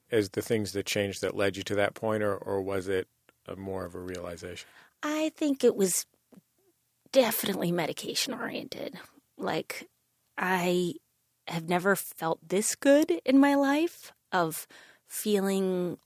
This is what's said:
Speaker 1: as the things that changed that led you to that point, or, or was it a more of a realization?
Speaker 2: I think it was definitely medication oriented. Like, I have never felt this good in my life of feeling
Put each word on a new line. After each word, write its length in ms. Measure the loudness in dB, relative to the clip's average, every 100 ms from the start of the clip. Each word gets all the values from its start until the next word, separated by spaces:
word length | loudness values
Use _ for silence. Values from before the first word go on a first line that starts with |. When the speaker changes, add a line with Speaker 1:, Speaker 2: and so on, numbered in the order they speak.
| -2
Speaker 1:
as 200 | 0 0
the 120 | -2
things 300 | -2 -2 -2
that 120 | -4 -2
changed 360 | -2 -2 -2
that 120 | -4
led 220 | 0 0 -2
you 60 |
to 100 | -2
that 200 | 0 0
point, 280 | -2 -2 0
or, 120 | -2 -4
or 240 | -4 -4
was 240 | -2 -4 -2
it 200 | -2 -4 _ _ _ -16
a 100 | -12
more 280 | -8 -8 -8
of 80 |
a 40 | -10
realization? 680 | -10 -10 -10 -10 -12 -14 -16 -20 -20 _
Speaker 2:
I 300 | -6 -2 -2 -2
think 280 | -2 2
it 100 | 2 4
was 280 | 0 0 -6 _ _ -20 _ _ _ _ _ _ _
definitely 600 | 2 4 2 -2 -2 -2
medication 600 | 0 -2 -6 -6 -4 -4
oriented. 640 | -6 -8 -8 -10 -10 -10 -12 -20 _ _ -10
Like, 500 | -4 -4 -6 -10 -16 _ _ _ _ -4
I 560 | 0 2 2 2 0 -4 _ _ _ _ -8
have 180 | -6 0
never 280 | 2 2 0
felt 420 | -2 -6 -4 -4 -2
this 280 | 0 0 2
good 340 | 6 8 6 0
in 140 | 4 6
my 140 | 8
life 580 | 6 4 2 0 -4 -20 -20 _
of 340 | 0 0 -2 -10 -18 -20 _ -14
feeling 920 | -6 0 2 2 2 0 0 -2 -6